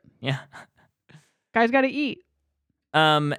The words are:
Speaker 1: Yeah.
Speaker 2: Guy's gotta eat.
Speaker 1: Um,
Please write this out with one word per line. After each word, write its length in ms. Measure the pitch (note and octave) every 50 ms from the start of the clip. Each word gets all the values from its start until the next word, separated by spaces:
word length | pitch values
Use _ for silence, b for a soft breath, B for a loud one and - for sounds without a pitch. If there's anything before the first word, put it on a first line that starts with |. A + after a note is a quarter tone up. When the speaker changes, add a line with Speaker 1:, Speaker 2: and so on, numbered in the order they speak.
| _ - _ -
Speaker 1:
Yeah. 180 | B2 B2+ C3+ C3 - _ B B B B _ _ _ _ _ _ _ _ b b b b b b b _ -
Speaker 2:
Guy's 180 | A3+ A#3 A#3
gotta 160 | B3 C4+ C4 C4
eat. 380 | - C#4+ D4+ B3+ - - _ _ _ _ _ _ _ _ _ _ _ _ _ _ -
Speaker 1:
Um, 400 | D3+ D#3 D#3 D3+ D3+ D3 D3 C#3